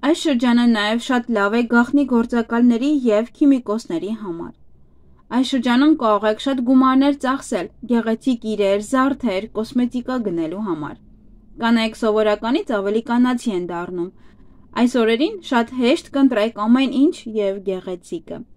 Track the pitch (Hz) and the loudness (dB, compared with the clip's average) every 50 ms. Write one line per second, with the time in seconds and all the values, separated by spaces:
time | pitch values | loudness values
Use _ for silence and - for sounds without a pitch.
0 | - 277 320 330 - 330 285 240 254 247 233 240 240 240 233 214 208 208 220 233 | 2 0 0 0 0 0 0 2 2 2 2 4 4 4 2 2 0 0 -2 -2
1 | 233 - 262 247 240 - 233 202 202 202 214 233 240 226 240 240 240 240 - 285 | -2 -2 -2 -2 0 0 0 0 0 2 2 0 0 2 2 2 2 4 2 0
2 | 285 - 254 233 233 233 - 240 226 - 233 233 240 247 233 226 247 285 311 285 | 0 2 2 0 0 0 -2 -2 -2 -2 0 2 4 4 4 2 0 0 -2 0
3 | 247 240 208 208 226 240 - - 311 285 277 262 240 - 202 226 - - 180 165 | 2 2 2 2 0 -2 -2 0 2 4 4 2 0 -4 -6 -6 -4 -6 -6 -6
4 | 160 190 226 214 214 196 170 170 170 175 - _ - - - - - - _ - | -4 -6 -8 -8 -8 -10 -10 -10 -10 -14 -16 _ -20 -20 -20 -20 -20 -20 _ -20
5 | - - - _ _ _ 202 240 262 247 - 269 233 247 247 247 277 302 311 302 | -20 -20 -20 _ _ _ -2 -2 0 0 0 -2 0 2 2 4 4 4 4 2
6 | 247 220 214 202 208 214 214 214 - 277 269 254 247 233 269 262 262 262 262 269 | 2 2 2 2 2 0 0 0 -2 -2 -2 -2 2 4 4 4 6 6 4 4
7 | 269 285 285 285 - 254 262 269 269 - - 196 165 - _ - - 214 247 233 | 4 2 2 0 -2 -4 -4 -4 -4 -6 -6 -6 -6 -6 _ -16 -4 0 0 0
8 | 220 226 226 226 - - 254 226 - 220 220 202 202 196 196 202 208 208 - 262 | 0 0 -4 -2 0 -2 -2 -2 -2 -6 -2 0 2 2 2 0 -2 -2 0 0
9 | 262 277 285 277 - 233 190 185 202 220 - - 220 226 - 247 247 240 - 254 | 0 0 -2 -2 -2 -2 -2 -2 -6 -6 -6 -6 -8 -2 -2 -2 -2 0 -2 -6
10 | 240 - 254 254 226 208 175 165 165 156 175 196 220 208 170 156 151 139 - - | -6 -4 -6 -4 -4 -4 -4 -4 -4 -6 -6 -8 -4 -6 -4 -6 -6 -12 -12 -16
11 | - - - - _ - - - _ - - - - 233 233 226 226 220 220 - | -20 -20 -20 -20 _ -20 -20 -20 _ -20 -14 -4 0 2 2 2 2 -2 -4 -2
12 | - 220 208 220 220 214 208 208 - 226 247 381 415 - 240 202 196 202 208 226 | -2 0 2 2 2 2 2 0 0 -2 -2 -2 -2 -2 -4 -2 -2 0 -2 -2
13 | 226 - 240 240 247 247 254 240 - 247 202 180 175 170 180 170 175 175 180 180 | -2 -2 0 2 2 2 2 -2 -4 -4 -4 -4 -4 -4 -6 -8 -8 -8 -6 -6
14 | 170 185 - - - - - _ - - - - - - - - 233 247 - 254 | -6 -6 -8 -16 -20 -20 -20 _ -20 -20 -20 -20 -20 -12 -4 0 0 0 2 2
15 | 226 220 226 226 285 392 453 381 - - 269 240 233 233 254 254 254 233 285 339 | 0 2 2 0 0 -2 -4 -6 -8 -2 0 0 0 -2 -4 -2 2 2 2 0
16 | - - - 277 277 269 247 208 208 226 - - 208 220 240 254 269 254 - 247 | -2 -6 0 2 2 4 4 2 0 0 -2 -4 2 2 4 4 4 0 2 2
17 | 277 330 349 - - 233 214 220 202 196 196 202 190 196 190 185 180 - 185 175 | 2 2 2 -2 -10 -8 -4 -2 -2 -2 -2 -4 -4 -6 -6 -6 -6 -8 -10 -10
18 | _ - - 165 160 - 165 - 240 _ - | _ -12 -12 -12 -10 -12 -14 -14 -14 _ -20